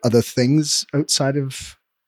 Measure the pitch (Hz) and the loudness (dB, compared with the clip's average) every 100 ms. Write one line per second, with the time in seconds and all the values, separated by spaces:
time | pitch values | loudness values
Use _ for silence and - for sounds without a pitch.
0 | 120 117 - - 123 151 147 - - 143 | 2 2 2 0 2 2 0 -4 -4 -4
1 | 147 - 139 143 135 - - - _ _ | -2 -2 0 -2 -4 -8 -14 -18 _ _